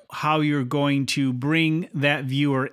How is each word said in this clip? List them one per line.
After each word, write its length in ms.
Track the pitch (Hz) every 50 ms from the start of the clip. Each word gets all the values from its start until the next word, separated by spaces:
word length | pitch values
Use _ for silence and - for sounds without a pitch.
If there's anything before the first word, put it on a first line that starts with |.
| - -
how 300 | - - - 151 156 156
you're 240 | 151 151 147 143 127
going 420 | 123 151 143 143 143 139 139 135
to 260 | - - 147 139 131
bring 560 | 127 123 131 147 160 165 160 160 156 165 180 - -
that 300 | 147 139 143 147 135 139
viewer 460 | 127 135 139 143 143 135 131 135 135